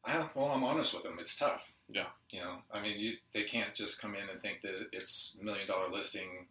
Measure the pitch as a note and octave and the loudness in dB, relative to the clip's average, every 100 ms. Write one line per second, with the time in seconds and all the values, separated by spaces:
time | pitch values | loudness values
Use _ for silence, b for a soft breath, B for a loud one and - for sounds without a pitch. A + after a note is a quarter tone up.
0 | A2+ D#3+ D3+ C3+ C#3+ C3+ B2+ D#3 - - | 2 2 2 2 4 4 4 6 4 2
1 | - E2+ - - C#3+ - - - - G2+ | -4 -4 -2 2 2 2 -4 -10 -4 -2
2 | - - _ G2 F2+ F2 - G#2 G#2 G#2 | -2 -8 _ -6 -6 -6 -6 -2 -2 0
3 | A2 A2+ _ G#2+ G#2 A#2 G2+ - G#2 - | 0 -2 _ -2 0 0 0 -2 0 0
4 | G#2+ G2+ G2 F#2 G#2 F#2+ G2 F#2 - F#2+ | -2 -6 -6 -6 -6 -4 -4 -4 -4 -4
5 | - - - - G#2 G2+ G2 F#2+ F#2 G2+ | 0 2 0 -2 -4 -2 0 0 2 0
6 | F#2+ G2 F#2 F2+ F2+ | -2 -2 -6 -10 -14